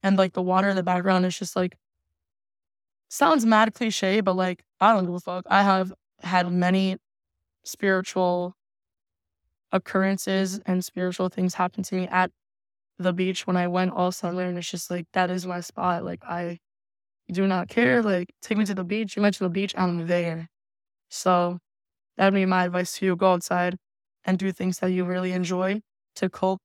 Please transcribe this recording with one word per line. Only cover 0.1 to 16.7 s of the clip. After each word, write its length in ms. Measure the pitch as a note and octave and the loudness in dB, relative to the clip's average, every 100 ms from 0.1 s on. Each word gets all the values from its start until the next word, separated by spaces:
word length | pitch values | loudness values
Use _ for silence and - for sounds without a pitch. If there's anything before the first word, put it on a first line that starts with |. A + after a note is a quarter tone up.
| G3 | 4
like, 160 | F#3+ | 2
the 80 | - | 0
water 280 | F3+ F#3 G3 | 2 2 2
in 60 | F#3+ | 0
the 80 | |
background 420 | F3 F3+ F#3 F#3 F3+ | 0 0 2 2 2
is 120 | E3+ | -2
just, 180 | F#3+ - | -6 -2
like, 220 | F#3 - _ _ _ _ _ _ _ _ _ _ _ _ _ | -4 -4 _ _ _ _ _ _ _ _ _ _ _ _ _
sounds 360 | - C#4+ D#4 A3+ | 2 4 4 6
mad 280 | A3 A3 | 6 4
cliche, 480 | - A#3 - F#3+ G3+ | 0 -4 -2 0 2
but, 140 | G3 F3+ | 2 0
like, 280 | F#3 F3+ _ _ | -2 -4 _ _
I 140 | G3+ | 4
don't 120 | A3 F#3 | 4 2
give 80 | F3 | -4
a 40 | |
fuck. 260 | - F3+ - | -6 -8 2
I 140 | G3 | 4
have 300 | G3+ F#3+ F#3 F#3+ _ _ | 6 4 0 -6 _ _
had 300 | F3 F3+ F3 | 0 0 2
many 460 | F3+ F3+ F#3+ F#3+ F#3 _ _ _ _ _ _ | 2 2 2 0 -4 _ _ _ _ _ _
spiritual 920 | - - G3+ F#3+ F#3 F#3+ F3+ F3+ F3 - _ _ _ _ _ _ _ _ _ _ _ | -18 -4 0 0 0 0 0 0 -4 -10 _ _ _ _ _ _ _ _ _ _ _
occurrences 880 | F#3+ - G3 F#3+ G3 - F#3+ G3 G3 - | -4 -2 0 0 0 -2 -2 -2 -4 -2
and 180 | F#3 | -2
spiritual 460 | F3+ - F3+ F3+ F#3 | -2 -4 -4 -2 -4
things 260 | - F#3 - | -2 -4 0
happen 280 | F3+ - | -4 -4
to 120 | F#3 F#3 | -6 -4
me 120 | F#3 | -2
at 240 | F#3 F#3 _ _ _ _ _ _ _ | -2 -2 _ _ _ _ _ _ _
the 160 | F3+ | -2
beach 320 | F3 F#3 F#3 - | 0 -2 -2 -2
when 120 | F3+ | 0
I 100 | F3 | 0
went 240 | F3+ F#3 | 0 0
all 200 | F3 F3+ | 0 -2
summer, 320 | F3+ F3+ F3+ | -2 -6 -4
and 140 | F3+ F3 | -4 -6
it's 120 | E3+ | -8
just 200 | F3 - | -10 -8
like, 160 | F3 E3 | -8 -4
that 160 | - F3+ | -2 0
is 160 | F#3 F3+ | -2 -4
my 140 | F3 | -8
spot. 460 | F3 - F3+ E3+ E3+ | -8 -4 -2 -2 -4
Like, 180 | F3 | -10
I 360 | - E3+ F3 F3 _ | -8 -8 -6 -10 _